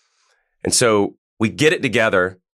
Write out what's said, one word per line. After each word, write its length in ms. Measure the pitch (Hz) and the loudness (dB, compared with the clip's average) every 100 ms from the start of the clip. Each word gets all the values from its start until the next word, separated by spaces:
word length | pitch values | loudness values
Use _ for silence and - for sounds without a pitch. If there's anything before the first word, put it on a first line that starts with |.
| _ _ _ _ _ _ | _ _ _ _ _ _
And 80 | 92 | -4
so 440 | - 120 107 101 - _ - | 0 2 2 0 -6 _ -6
we 100 | 113 | -4
get 240 | 90 151 | 0 0
it 80 | 180 | 0
together, 580 | 135 113 113 95 92 92 _ | -2 0 2 2 0 -4 _